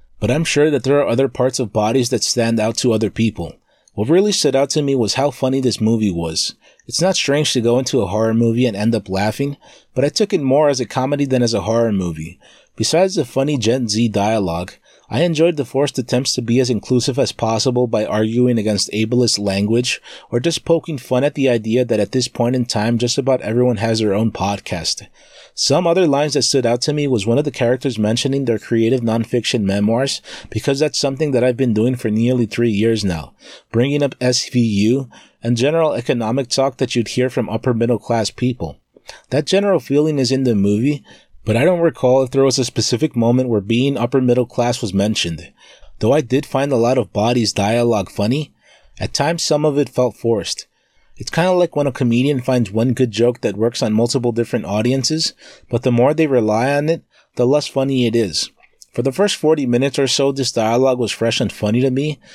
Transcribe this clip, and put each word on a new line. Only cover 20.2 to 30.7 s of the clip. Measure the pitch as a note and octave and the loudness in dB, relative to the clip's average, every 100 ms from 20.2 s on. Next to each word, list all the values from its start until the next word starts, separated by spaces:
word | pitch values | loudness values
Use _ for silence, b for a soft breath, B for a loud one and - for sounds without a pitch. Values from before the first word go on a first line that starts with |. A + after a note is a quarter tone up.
| B | B
or | A#2+ | -4
just | E3 D#3+ | -2 -2
poking | - E3 - C3 | 0 0 0 -10
fun | - B2+ C#3+ | -2 0 0
at | C#3+ | 0
the | C3+ | 2
idea | A#2+ A2 A#2+ | 2 2 0
that | A#2+ A2 | 2 0
at | G2+ | 0
this | C3 A#2+ | -2 -2
point | - A#2+ C3 | -2 0 0
in | |
time | B2 A2 A2 A#2 | -2 -2 0 0
just | A#2+ - | 0 0
about | B2+ C3 | 0 0
everyone | G2 A#2 B2 A2 | 0 0 2 0
has | A2+ A2 | 0 0
their | G#2+ | 0
own | G2 A2+ | 2 0
podcast. | - G2 G2+ - F2 E2 - - B B B B | -2 -4 -4 -6 -6 -4 -8 -10 B B B B
Some | - - D3+ F3 | -6 0 2 2
other | F3 E3+ | 2 2
lines | C#3 D3+ C#3 | 2 0 0
that | |
stood | - C3+ A#2+ | 0 0 0
out | B2 | 0
to | - | -2
me | D3 C#3+ | -2 0
was | A#2+ G2 | 0 2
one | A#2+ | 0
of | |
the | D3+ | 0
characters | - A#2+ B2+ C#3 G#2+ | -2 0 0 -2 0
mentioning | G#2+ A#2+ C3+ C#3 B2+ | 0 0 -2 -2 -2
their | A2 | -4
creative | - A2+ A2+ B2+ | -2 0 2 2
nonfiction | A#2 A2+ A2+ B2 - A#2+ | 0 -2 0 -2 -2 -2
memoirs, | G2 G2+ G#2 A#2 C#3 - B B B | 0 0 2 0 -2 -6 B B B
because | A2+ - | -6 -2